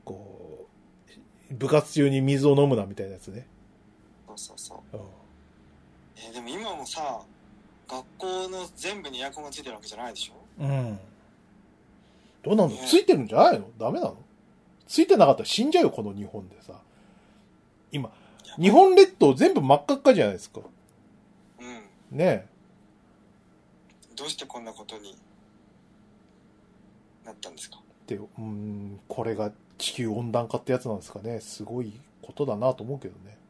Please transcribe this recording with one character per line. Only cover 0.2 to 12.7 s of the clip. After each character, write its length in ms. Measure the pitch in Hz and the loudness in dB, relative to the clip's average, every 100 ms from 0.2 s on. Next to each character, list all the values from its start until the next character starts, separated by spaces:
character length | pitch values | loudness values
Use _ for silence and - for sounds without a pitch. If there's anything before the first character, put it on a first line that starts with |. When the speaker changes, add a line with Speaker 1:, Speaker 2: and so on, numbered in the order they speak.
| 101 95 87 76 92 _ _ _ _ | -18 -20 -20 -20 -20 _ _ _ _
Speaker 1:
う、 440 | - _ _ _ 127 | -20 _ _ _ -8
部 120 | 135 | 0
活 240 | 151 147 | 0 0
中 160 | 147 143 | 0 0
に 120 | 135 | 2
水 260 | 135 139 143 | 0 2 4
を 80 | 139 | 4
飲 140 | 143 | 4
む 60 | 120 | 2
な 100 | 98 | -4
み 80 | |
た 80 | 101 | -10
い 40 | 95 | -12
な 60 | |
や 60 | 95 | -12
つ 100 | - | -18
ね。 180 | 101 131 _ - _ _ _ _ _ - | -18 -20 _ -20 _ _ _ _ _ -20
Speaker 2:
そ 60 | |
う 40 | 107 | -18
そ 160 | - | -18
う 40 | - | -18
そ 240 | - - - | -20 -20 -18
う。 40 | 107 | -18
Speaker 1:
う 20 | |
ん。 40 | 98 - - _ _ _ _ _ _ _ _ - | -18 -20 -20 _ _ _ _ _ _ _ _ -20
Speaker 2:
え 120 | 113 | -20
ー、 40 | |
で 80 | 120 | -16
も 80 | 120 | -12
今 260 | 165 220 - | -12 -10 -12
も 100 | - | -12
さ、 360 | 165 151 113 101 _ - - _ _ _ | -10 -8 -10 -14 _ -20 -20 _ _ _
学 180 | 131 - - | -16 -16 -12
校 320 | 185 185 185 | -8 -8 -8
の 180 | 185 180 - | -10 -14 -12
全 260 | 175 208 | -12 -10
部 80 | 151 | -12
に 100 | 127 | -12
エ 40 | 135 | -12
ア 60 | |
コ 100 | 135 | -12
ン 40 | 147 | -14
が 40 | |
つ 80 | 135 | -14
い 60 | |
て 60 | 131 | -14
る 60 | 110 | -16
わ 60 | |
け 60 | 92 | -16
じ 80 | 107 | -14
ゃ 20 | |
な 120 | 120 | -14
い 40 | |
で 60 | 107 | -12
し 100 | - | -14
ょ？ 40 | - - - | -16 -20 -10
Speaker 1:
う 40 | 143 | -4
ん。 320 | 135 117 104 - _ _ _ _ _ _ _ _ _ _ _ _ _ | -4 -4 -10 -16 _ _ _ _ _ _ _ _ _ _ _ _ _
ど 80 | - | -2
う 40 | 214 | 2
な 80 | |
の？ 20 | |
Speaker 2:
ね。 160 | 170 | 0